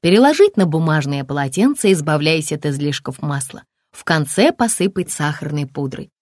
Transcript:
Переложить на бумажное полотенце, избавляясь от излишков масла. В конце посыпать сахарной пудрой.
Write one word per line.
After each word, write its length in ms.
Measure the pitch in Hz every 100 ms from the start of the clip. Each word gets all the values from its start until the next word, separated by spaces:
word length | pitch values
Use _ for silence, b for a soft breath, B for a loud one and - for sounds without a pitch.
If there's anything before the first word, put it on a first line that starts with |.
Переложить 560 | 170 202 277 294 285 202
на 80 | 185
бумажное 580 | 160 160 156 139 143
полотенце, 680 | 131 143 139 156 247 285 208
избавляясь 600 | 180 147 151 151 160 156
от 140 | 151 151
излишков 560 | 139 147 139 - 131
масла. 420 | 151 139 - - _ _ _
В 120 | -
конце 480 | - 160 143 - 269
посыпать 600 | - 233 - 185 190 175
сахарной 540 | - 151 151 151 147 135
пудрой. 440 | - 139 139 139 _